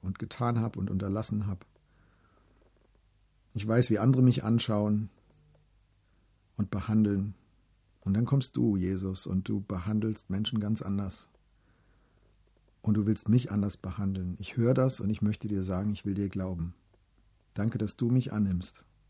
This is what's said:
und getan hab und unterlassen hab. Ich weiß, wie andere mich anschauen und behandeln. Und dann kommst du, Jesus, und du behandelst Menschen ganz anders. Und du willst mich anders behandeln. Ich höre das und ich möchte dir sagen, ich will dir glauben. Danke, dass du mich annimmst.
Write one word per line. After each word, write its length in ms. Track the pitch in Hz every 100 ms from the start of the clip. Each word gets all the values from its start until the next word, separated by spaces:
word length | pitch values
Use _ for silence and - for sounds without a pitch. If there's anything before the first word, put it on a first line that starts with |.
und 160 | 95 -
getan 400 | 110 - 120 117
hab 180 | 113 101
und 140 | 98
unterlassen 560 | 185 101 104 110 104 104
hab. 180 | 92 - _ _ _ _ _ _ _ _ _ _ _ _ _ _ _ _ _ _ -
Ich 120 | 107
weiß, 220 | 117 123
wie 80 | 107
andere 240 | 117 127
mich 220 | 127 -
anschauen 680 | 107 117 - 104 104 107 110 _ _ _ _ _ _ _ _ _ _ _ _ _ _ -
und 140 | 98
behandeln. 640 | 101 92 110 104 101 101 - _ _ _ _ _ _
Und 120 | 95
dann 120 | 104 120
kommst 320 | 139 127 131
du, 200 | 120 98
Jesus, 480 | 90 95 95 95 -
und 240 | 95 95
du 100 | 104
behandelst 680 | 98 95 87 107 110 107 -
Menschen 300 | 95 107 113
ganz 240 | 104 107
anders. 460 | - 101 98 - - _ _ _ _ _ _ _ _ _ _ _ _ _ _ _
Und 120 | -
du 140 | 104 104
willst 200 | 107 -
mich 240 | 120 123
anders 240 | 104 101 -
behandeln. 600 | 95 90 98 95 90 90
Ich 160 | 95 -
höre 200 | 117 131
das 240 | 131 -
und 100 | 98
ich 140 | 107
möchte 240 | 104 107 107
dir 160 | 101
sagen, 260 | 95 92 104
ich 160 | 101 104
will 80 |
dir 160 | 98 101
glauben. 460 | 98 92 87 85 - _ _ _ _ _ _ _ -
Danke, 240 | 110 -
dass 180 | 104 -
du 120 | 117
mich 220 | 127 131
annimmst. 520 | 107 101 90 - - _ _